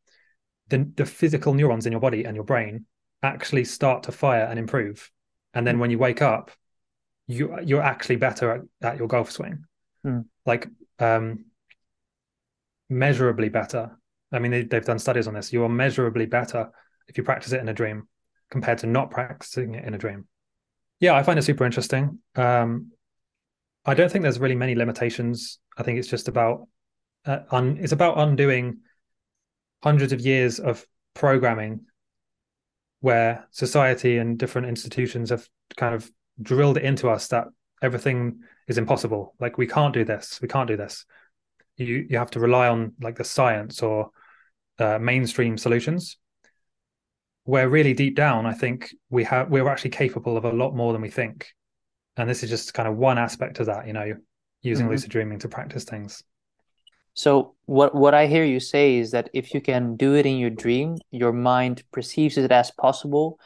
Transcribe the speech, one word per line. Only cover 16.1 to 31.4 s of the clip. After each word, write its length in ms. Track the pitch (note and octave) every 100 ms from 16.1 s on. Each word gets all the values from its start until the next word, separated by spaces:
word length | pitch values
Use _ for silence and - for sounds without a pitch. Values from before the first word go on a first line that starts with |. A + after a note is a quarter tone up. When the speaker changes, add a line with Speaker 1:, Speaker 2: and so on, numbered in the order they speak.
| A2+ A2+
Speaker 1:
better 440 | B2 A#2 A#2 G#2+ _ _ _ -
if 100 | -
you 60 |
practice 300 | B2 C3+ A#2+
it 80 | B2+
in 80 | A2
a 60 |
dream 340 | A2 A2 G#2+ - _ _ _ -
compared 280 | C3 A2+ A#2
to 100 | A2+
not 240 | B2+ C#3
practicing 640 | - B2+ - - B2+ A#2 A2+
it 80 |
in 100 | -
a 40 | G2+
dream. 280 | G#2+ G2+ - _ _ _ _ _ _ -
Yeah, 160 | F3+
I 80 | C#3
find 160 | C#3+ D#3
it 40 |
super 220 | D3 C#3+
interesting. 540 | B2 A#2 - C3+ C#3+ - _
Um, 560 | - B2 A#2+ A#2 A#2+ - _ _ _ _ _ _ _ _ _ -
I 80 |
don't 160 | C#3 F3
think 120 | G3
there's 160 | D3+ A#2+
really 160 | C3
many 200 | B2 C3
limitations. 840 | A#2+ A#2 A2+ A#2+ A#2+ A#2+ A#2 - - _ -
I 40 |
think 160 | B2+ C3
it's 100 | B2+
just 200 | A#2+ -
about, 400 | A#2 A2+ B2 - _ _ _ _ _
uh, 140 | C#3+ C#3 -
un-, 280 | B2+ B2+ D3
it's 120 | E3+
about 260 | D3+ F3 D3+
undoing 640 | D3+ C#3 C#3 B2+ B2 A#2 _ _ _ _ _ _ _ _ _ _
hundreds 300 | D3+ D3 C3
of 80 | B2+
years 380 | C3 C3+ B2 A#2+
of 260 | C3+ A2+ - _ _
programming 720 | - C#3+ C3+